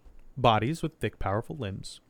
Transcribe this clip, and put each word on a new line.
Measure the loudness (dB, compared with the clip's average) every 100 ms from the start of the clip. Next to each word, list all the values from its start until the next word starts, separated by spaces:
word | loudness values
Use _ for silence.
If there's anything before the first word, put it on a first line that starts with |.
| -20 -20 -16 2
bodies | 4 6 2 -2
with | -4 -4
thick, | -6 -4
powerful | -2 -2 -4 -8
limbs. | -8 -8 -12 -18